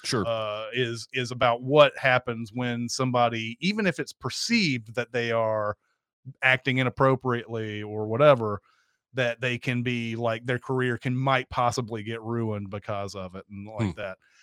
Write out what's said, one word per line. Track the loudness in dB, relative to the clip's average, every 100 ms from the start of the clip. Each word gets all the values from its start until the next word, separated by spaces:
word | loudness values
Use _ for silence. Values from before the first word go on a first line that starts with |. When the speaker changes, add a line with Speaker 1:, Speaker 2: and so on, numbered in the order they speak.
Speaker 1:
Sure. | -4 -2 0
Speaker 2:
Uh, | -2 -4 -6 -6
is, | -4 -2 -4 -6
is | -6 -6
about | 0 2 2
what | 2 8 8 6
happens | 2 2 0 -6 -8
when | -4 -4 -2 -4
somebody, | -2 0 4 2 2 -6 -4
even | -2 0 0
if | -2
it's | -8
perceived | -6 -8 -6 0 2 2 0 -2
that | -6 -2
they | -2 0
are | 0 2 0 -2 -4 _ _ _ _ -20 0
acting | 2 2 2 0
inappropriately | 0 4 4 4 0 -2 -4 -6 -6 -6
or | -8 -6 -4
whatever, | 6 8 8 4 -2 -6 _ _ _ _
that | -4 -2 -2
they | -4 -2
can | -2 -2
be, | -2 -2 -4 -2
like, | -2 -2 -4
their | -4
career | -2 -2 0 -2
can, | -2 -2
might | 2 0 0
possibly | 0 0 0 -4 -6
get | -6 -8
ruined | -4 -2 -2 -4 -6
because | -10 -6 -6 -6
of | -8 -10 -12
it | -14
and | -14 -2
like | 2 2
Speaker 1:
Hmm. | 0
Speaker 2:
that. | -8 -8 _ _